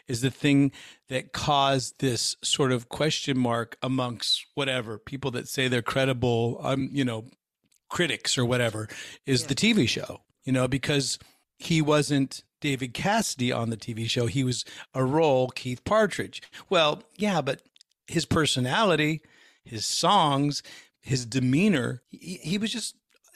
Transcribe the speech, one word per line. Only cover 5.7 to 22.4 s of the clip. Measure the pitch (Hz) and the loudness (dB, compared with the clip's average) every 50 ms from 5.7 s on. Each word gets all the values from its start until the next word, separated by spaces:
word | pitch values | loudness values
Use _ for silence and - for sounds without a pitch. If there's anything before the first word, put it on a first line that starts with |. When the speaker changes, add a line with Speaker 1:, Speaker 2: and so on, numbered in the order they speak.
| 127 120 | 0 0
Speaker 1:
credible, | 113 - - 135 135 135 127 120 127 123 117 113 117 117 120 - - | 0 0 0 0 2 2 2 2 2 2 2 2 2 0 -2 -2 -2
um, | 127 135 135 131 - | -2 0 0 -2 -2
you | - 143 131 | 0 0 0
know, | 123 113 110 117 - - _ _ _ _ _ _ _ _ _ _ | 0 -2 -6 -10 -14 -20 _ _ _ _ _ _ _ _ _ _
critics | _ - - 175 143 113 - - - - | _ -2 0 0 0 0 -2 -2 -2 0
or | 139 120 | 2 2
whatever, | 117 127 123 120 113 - 107 110 - - - - - - - _ | 2 2 2 2 0 0 -4 -8 -10 -12 -14 -16 -16 -18 -10 _
is | 139 131 117 113 | 0 0 0 0
Speaker 2:
Yeah. | |
Speaker 1:
the | - 131 | -2 0
T | - - 226 233 | 2 2 4 4
V | 196 135 | 4 2
show, | - - - - - - - _ _ _ _ _ | 2 0 -4 -6 -8 -12 -16 _ _ _ _ _
you | 131 | -2
know, | 131 127 127 | 0 0 0
because | 127 135 131 - - 147 143 131 - - - - - _ _ _ _ _ _ | 0 0 -2 0 0 0 0 0 -2 -4 -8 -10 -18 _ _ _ _ _ _
he | - - 170 160 151 | -4 0 2 2 4
wasn't | 147 151 151 135 139 147 139 135 - - - - _ _ _ | 4 4 4 4 2 2 2 2 0 -4 -10 -16 _ _ _
David | - 143 135 123 135 123 - | -4 -4 -2 -4 -4 -8 -6
Cassidy | - - 196 214 233 202 - - - 123 123 | -4 0 0 0 0 0 -2 -2 -2 -2 0
on | 123 117 117 113 | 0 0 -2 -4
the | 113 | -4
T | 104 - 123 110 | -6 -8 -10 -8
V | 110 113 | -6 -4
show. | 110 - 127 120 | -2 -2 0 -2
He | 110 87 139 131 | 0 0 0 -2
was | 127 117 - - - - - - - - | -2 -2 -4 -8 -10 -14 -18 -20 -8 -4
a | 131 131 | -2 0
role, | 127 143 160 165 147 131 127 127 117 | 2 2 4 4 4 4 4 2 0
Keith | - - - 127 123 - _ | -2 -8 -8 -8 -8 -8 _
Partridge. | - 208 220 214 175 - - 104 - - - - - - - - | 2 2 4 4 2 0 -4 -8 -8 -10 -16 -16 -18 -20 -20 -6
Well, | _ 190 170 156 151 - - - _ _ | _ 2 4 4 2 2 -2 -8 _ _
yeah, | - 208 208 185 156 | -2 0 0 0 0
but | 131 139 131 - _ _ _ _ - _ _ _ _ | 0 -2 -4 -4 _ _ _ _ -20 _ _ _ _
his | - - 165 - | -4 -2 -2 0
personality, | - 180 165 151 131 - 131 123 127 156 214 226 190 160 151 151 151 160 151 - _ _ _ - _ _ _ _ | 2 2 2 2 2 2 0 0 0 2 2 4 4 4 4 2 2 0 -2 -6 _ _ _ -20 _ _ _ _
his | - 120 107 - | -12 -8 -6 -4
songs, | - - - 165 175 208 196 160 143 139 139 143 147 143 - - - - - - _ _ _ | -4 -2 2 4 4 6 6 4 4 4 2 2 0 -2 -4 -10 -12 -18 -20 -20 _ _ _
his | _ - 135 127 120 | _ -2 -2 -2 -2
demeanor, | 110 131 131 127 123 131 160 202 220 175 131 117 120 123 - - | -2 -2 0 2 2 4 4 4 4 4 2 0 -2 -4 -6 -10
he, | _ - - - 170 185 - | _ -20 -18 -14 -14 -14 -10